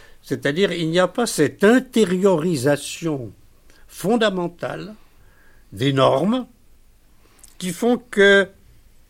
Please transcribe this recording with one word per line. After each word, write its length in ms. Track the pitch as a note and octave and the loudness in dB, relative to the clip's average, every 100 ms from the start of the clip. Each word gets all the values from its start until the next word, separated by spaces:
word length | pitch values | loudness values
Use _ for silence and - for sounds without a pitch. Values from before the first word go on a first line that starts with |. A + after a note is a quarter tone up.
| - - | -20 -20
c'est-à-dire 500 | - C3+ C#3 D3 G3 | -10 -6 -4 0 -2
il 180 | F3 D#3+ | -2 -2
n'y 80 | E3+ | 0
a 80 | F3+ | 0
pas 200 | G#3 A#3 | -2 -4
cette 360 | - C#3+ - | 0 -2 2
intériorisation 1700 | G3+ B3 C4 A3 G3 F3+ G3 F3 E3+ D3+ B2+ C#3+ - - E3 C#3+ A2+ - _ _ _ _ - | 4 4 2 0 0 2 2 2 0 -2 0 -2 -4 -10 -6 -6 -10 -16 _ _ _ _ -20
fondamentale 1080 | - F3 A#3 G#3+ F#3+ F3 E3+ B2+ D#3 F3 G#3+ _ _ - _ _ _ _ | -8 -2 0 0 -2 -6 -8 -10 -10 -14 -18 _ _ -20 _ _ _ _
des 200 | G2 C3+ | -4 -2
normes 540 | C3+ C3 C3 F3+ B3+ A#3+ _ _ _ _ _ _ _ _ _ - - | 2 4 2 0 -2 -6 _ _ _ _ _ _ _ _ _ -20 -14
qui 140 | F#3 | -12
font 300 | E3+ A3+ B3 - | -4 -2 -2 -2
que, 380 | - G3 G3 F#3+ - - - _ _ | 2 6 6 2 -4 -20 -20 _ _